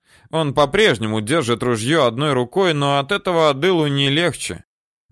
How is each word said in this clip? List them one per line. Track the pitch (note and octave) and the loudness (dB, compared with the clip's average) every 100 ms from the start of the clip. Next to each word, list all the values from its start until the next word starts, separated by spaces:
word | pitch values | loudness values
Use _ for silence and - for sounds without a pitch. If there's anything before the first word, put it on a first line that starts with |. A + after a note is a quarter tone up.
| _ _ - | _ _ -8
Он | D#3+ D3 | -4 -2
по-прежнему | C#3 C#3 G3 G#3+ A2 A2 A2 | 2 2 4 2 2 -2 -4
держит | G#2+ D#3+ A#2+ A#2 | -2 -2 0 -2
ружьё | B2 A2+ A#2+ D#3+ B2 | 0 -2 0 2 2
одной | A2+ D3+ | 0 -2
рукой, | B2+ A#2+ F#3+ F#3 | 0 0 0 0
но | D3 C#3+ C#3+ | 0 0 0
от | C#3 | -2
этого | G3+ F#3 E3 D#3 | -4 -2 2 2
Адылу | C3+ F3+ F3 D3 | 2 0 2 0
не | C#3 C#3 | 0 0
легче. | D3 E3+ - - A2 _ _ _ _ _ | 0 -2 -4 -10 -12 _ _ _ _ _